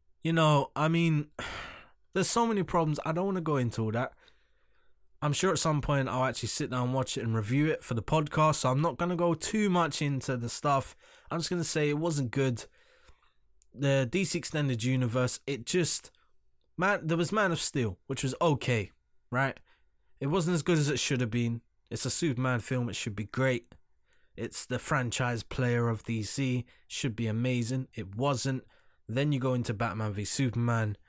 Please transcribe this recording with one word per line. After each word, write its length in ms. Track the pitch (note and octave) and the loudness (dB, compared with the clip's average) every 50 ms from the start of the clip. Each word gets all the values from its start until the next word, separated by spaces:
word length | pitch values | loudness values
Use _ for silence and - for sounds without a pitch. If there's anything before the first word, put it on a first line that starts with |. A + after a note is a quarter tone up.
| _ _ _ _ - | _ _ _ _ -2
you 100 | D#3+ E3 | 0 4
know, 380 | E3 D#3+ D#3 D3+ C#3+ C#3 - - | 4 6 6 6 6 4 2 0
I 120 | - D3+ D#3+ | 0 2 2
mean, 400 | E3 E3 E3+ E3 D#3 D3 D3 - - - | 4 4 4 4 4 2 0 -2 -8 -12
<sighs> 760 | - - - - - - - - - - - _ _ _ _ | -10 -10 -10 -10 -12 -12 -14 -18 -20 -20 -20 _ _ _ _
there's 140 | F#3+ F3+ - | 0 0 2
so 200 | - A#3 A#3 A#3 | 4 2 2 2
many 160 | A3 G3+ E3+ | 2 0 0
problems. 360 | - - F3 E3 D#3 D3 - - | 2 2 2 2 2 0 -2 -2
I 60 | - | -2
don't 160 | D#3 F3 F#3+ G3 | -2 0 0 0
wanna 120 | F#3+ F#3 | -2 -2
go 180 | D#3+ D#3+ D3 C3+ | 0 0 0 2
into 260 | B2 A#2 - - A2+ | 0 0 0 -2 -2
all 80 | A2 | 0
that. 220 | G#2+ A#2 C3 - - - - - _ _ _ _ _ _ _ _ _ _ _ - - _ - _ _ - | 0 -2 -2 -4 -8 -14 -20 -20 _ _ _ _ _ _ _ _ _ _ _ -20 -20 _ -20 _ _ -4
I'm 120 | D3 D3 C#3+ | -2 0 0
sure 180 | - - F#3+ | 2 2 2
at 80 | E3+ C#3 | 2 2
some 220 | - E3 D3+ D3 | 2 2 2 2
point 280 | - - D3 C#3 C3 A#2+ | 2 2 0 0 0 0
I'll 160 | G#2 B2+ C3 | 0 0 0
actually 240 | C3 A#2 - - A2 | 0 0 -4 -6 -4
sit 220 | - - D3+ A#2+ | -4 -4 -4 -2
down 140 | B2+ B2+ B2 | -2 -2 -2
and 80 | B2 C3 | 0 0
watch 240 | C3 B2+ - - C3+ | 0 0 -2 -4 -4
it 60 | A2+ | -2
and 120 | A2+ A2+ | 0 0
review 320 | A2+ G#2 G#2 B2+ C#3 D3 D#3 | 0 0 0 2 2 2 2
it 160 | D3+ - - | 0 -2 -2
for 100 | - B2 | -4 -4
the 80 | A2+ | -4
podcast, 540 | - - D#3 D#3 D#3 D3 - D#3 D#3 D#3 D3 | 0 0 0 0 0 0 2 4 4 4 4
so 160 | - - B2+ | 2 2 2
I'm 100 | C3 C#3 | 2 2
not 160 | D#3 E3+ B2+ - | 2 0 0 -2
gonna 180 | F3 F3 F3+ | -2 -2 0
go 200 | D#3+ F3 F3 E3 | 2 2 2 2
too 340 | D#3+ - - - A3 G#3 G3+ | 0 -2 -2 0 2 2 4
much 320 | F3+ F3+ E3+ D#3 C#3 - | 4 4 2 2 0 -2
into 360 | D#3 C#3+ C#3+ C3 - - C3 B2 | -2 0 -2 -2 -2 -2 -4 -2
the 120 | A#2 A#2 | -4 -6
stuff. 460 | - - - D3 C#3 C3+ - - - - - - - - _ - | -6 -2 0 2 2 2 0 -4 -10 -18 -20 -20 -20 -20 _ -6
I'm 100 | D3 E3+ | -4 -4
just 120 | D#3+ - | -2 -2
gonna 120 | F3+ F3 D#3+ | -2 -2 -2
say 260 | - - D#3+ D3+ D3 | 0 0 0 2 2
it 100 | D3 D3 | 0 0
wasn't 320 | D#3+ F3 D#3 C#3+ C3+ A#2 | 0 0 0 0 -2 0
good. 340 | - C3+ C3+ C3 A#2+ G#2+ - - _ _ _ _ _ _ - - - _ _ _ _ _ _ _ _ _ _ _ - | 0 0 2 2 0 -2 -6 -14 _ _ _ _ _ _ -20 -20 -20 _ _ _ _ _ _ _ _ _ _ _ -8
The 320 | A#2 C#3 C#3 C#3 C3+ C3 A#2 | -4 0 2 2 2 2 2
D 160 | - F#3+ F#3+ | 0 0 0
C 140 | - - E3+ | 0 -2 -4
Extended 440 | - - - D3+ D3 C3+ B2+ A2 A2 | -4 -4 -2 -2 0 0 0 0 0
Universe, 560 | B2+ C3+ B2+ B2+ A#2 G#2+ B2+ B2+ A#2 - - - | 0 0 2 0 0 0 0 0 0 -2 -4 -6
it 220 | - C#3+ B2+ A#2 - | -6 -8 -6 -4 -2
just, 420 | - F#3 D#3+ - - - - - - _ _ _ _ - _ _ _ _ _ _ _ - | 0 0 2 2 0 -4 -6 -10 -20 _ _ _ _ -20 _ _ _ _ _ _ _ 0
Man, 220 | F3 G3 G3+ E3 D3+ | 2 2 2 2 0
there 140 | D#3 E3+ E3 | 0 0 0
was 160 | F3 - G3+ | 0 2 2
Man 180 | A3 G#3 F#3 | 2 2 2
of 80 | E3 D3 | 2 0
Steel, 380 | - - - C#3+ A#2+ G#2 F2 - _ - | -2 -2 -2 0 -2 -2 -2 -6 _ -6
which 160 | C3+ - - | -4 -2 -2
was 100 | C3 C3 - | -2 -2 0
okay, 520 | E3+ E3 D3 - - - B2 A2 G2 - - _ _ _ _ - _ _ | 2 2 2 2 2 0 0 0 -2 -4 -10 _ _ _ _ -20 _ _
right? 300 | A#2+ B2+ C#3 C3 - - - _ _ _ _ _ _ _ _ _ - _ | -2 0 0 0 -2 -6 -14 _ _ _ _ _ _ _ _ _ -10 _
It 60 | C#3 C#3 | -4 0
wasn't 280 | D#3+ F#3+ D#3 F3 F3+ | 0 2 2 2 2
as 80 | D#3+ C#3 | 2 2
good 140 | - E3+ D#3 | 2 2 4
as 100 | C#3+ C#3+ | 4 2
it 100 | C#3+ A#2+ | 0 0
should 220 | - - C#3+ B2 | 0 0 0 0
have 100 | B2+ A2+ | 0 0
been. 300 | A2 A#2+ A#2+ A#2 A#2 A#2 - _ _ _ _ _ | 0 0 0 0 -2 -4 -8 _ _ _ _ _
It's 140 | A#2 A2 - | -8 -6 -4
a 40 | C3 | -2
Superman 520 | - - F3 D#3+ B2 B2 C3 C3 B2 A#2 | -2 0 0 0 0 0 0 0 0 -2
film, 260 | - - C3 B2+ B2 A2+ | -2 -2 -2 -2 -2 -2
it 80 | F2+ | -4
should 220 | - - A#2+ G2+ G#2 | -4 -6 -6 -6 -6
be 80 | G#2 | -8
great. 500 | - - B2 C3 C3+ B2+ A#2 - _ - - _ _ _ _ _ _ _ _ _ _ _ - | -6 -2 0 2 2 2 0 -4 _ -18 -20 _ _ _ _ _ _ _ _ _ _ _ -10
It's 280 | A2 - - - - | -8 -8 -8 -10 -6
the 140 | - B2+ B2+ | -6 -6 -6
franchise 640 | - - D#3+ C#3 B2 A#2 - - B2+ A#2+ A#2+ A2 - | -2 -2 0 0 0 -2 -2 0 0 0 -2 -4 -6
player 460 | - - - B2+ B2 A#2+ A#2+ A#2 A#2 | -6 -4 -2 0 2 2 2 2 0
of 160 | A2+ G#2 - | 0 -2 -4
D 180 | - A#2 A2 G#2 | -4 -4 -4 -4
C, 420 | - - - C#3 C3 B2 B2 A#2+ - - - _ _ | -4 -4 -2 -2 0 0 -2 -2 -6 -14 -20 _ _
should 300 | - - - C3 G#2 - | -8 -4 -4 -4 -2 -2
be 100 | A#2+ A2 | -2 -2
amazing. 640 | G#2+ A2+ A#2+ B2+ B2+ B2 A#2 A2+ C3 C3 C3 - - | 0 0 0 0 0 0 0 0 -2 -4 -4 -6 -8
It 220 | A#2 G2 F#2+ G2 | -10 -10 -8 -4
wasn't. 480 | A2+ C3+ C#3+ C#3 A#2 - C#3 C3 B2+ - - _ _ _ - _ _ _ - | -2 0 0 0 0 0 -2 -2 -4 -6 -12 _ _ _ -20 _ _ _ -6
Then 240 | A2 C3 C#3+ D3+ D3 | -2 0 0 2 0
you 60 | C3 | 0
go 120 | B2+ C3 B2+ | 0 0 0
into 200 | B2 A#2 - A2+ | 0 0 -2 -2
Batman 400 | G2 A#2 A2+ F2+ A2 A2 G#2+ G2 | -2 -2 -4 -2 -2 -4 -2 -2
v 100 | G#2 G2+ | -4 -4
Superman. 720 | - - - C3+ B2 G#2 A#2+ A#2 A#2+ A#2 A#2 A2 G#2 G2+ - _ | -4 -2 0 0 0 0 0 2 2 2 2 0 0 -2 -6 _